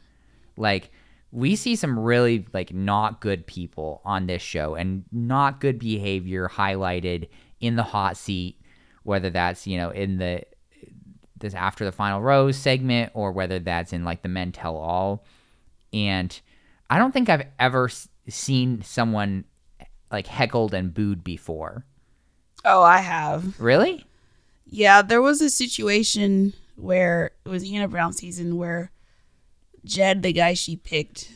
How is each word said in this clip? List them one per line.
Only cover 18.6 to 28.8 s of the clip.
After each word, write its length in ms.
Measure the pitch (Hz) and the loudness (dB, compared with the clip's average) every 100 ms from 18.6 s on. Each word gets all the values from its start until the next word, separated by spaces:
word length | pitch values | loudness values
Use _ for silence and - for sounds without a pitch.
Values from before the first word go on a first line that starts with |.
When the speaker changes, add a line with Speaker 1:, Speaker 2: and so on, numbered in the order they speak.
| 127 117 | 2 -2
Speaker 1:
someone, 600 | 95 - 117 107 101 95 - _ _ - - - - | -6 -2 0 0 -2 -4 -8 _ _ -20 -20 -20 -10
like, 160 | 104 - | -8 -6
heckled 480 | 135 117 120 107 | -2 0 2 0
and 180 | 92 92 | -2 -4
booed 300 | 85 104 90 | -2 -2 -2
before. 640 | 90 82 - 80 80 120 - _ _ _ _ _ _ _ | -6 -10 -8 -10 -10 -12 -18 _ _ _ _ _ _ _
Speaker 2:
Oh, 180 | 202 190 | 4 8
I 160 | 170 185 | 8 8
have. 640 | 180 165 151 147 185 202 | 4 -4 -2 -4 -6 -2
Speaker 1:
Really? 440 | 117 147 320 339 - _ _ _ _ _ - | 4 6 4 0 -12 _ _ _ _ _ -10
Speaker 2:
Yeah, 340 | 208 202 202 | 4 8 10
there 200 | 196 233 | 8 4
was 180 | 269 294 | 4 4
a 80 | 302 | 2
situation 1080 | - 254 - 208 208 220 208 202 196 196 - - | 0 -2 -2 0 2 2 2 2 4 2 -2 -16
where 560 | - 185 185 175 170 156 _ | -10 0 2 2 2 -2 _
it 40 | - | -8
was 140 | 185 190 | -8 -6
Hannah 180 | 208 202 | -4 -4
Brown 260 | 180 170 | -2 -4
season 440 | - 180 180 170 170 | -4 -10 -8 -4 -4
where 340 | 175 170 | -4 -6